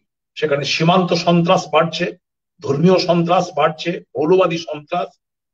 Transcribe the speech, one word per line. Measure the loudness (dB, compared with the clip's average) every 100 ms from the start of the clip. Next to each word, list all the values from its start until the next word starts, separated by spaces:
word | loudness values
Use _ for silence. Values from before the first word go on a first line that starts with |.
| _ _ _
সেখানে | -6 -2 -2
সীমান্ত | -2 0 2 2 0
সন্ত্রাস | 0 2 2 4 0 2
বাড়ছে, | 0 0 -2 -8 -8 _ _ _ _
ধর্মীয় | -6 0 2 2
সন্ত্রাস | 2 0 2 0 0 -2
বাড়ছে, | -2 -2 -8 -8 -8 -4
মৌলবাদী | 2 2 2 -2
সন্ত্রাস | -8 -12 -8 -8 -8 _ _ _ _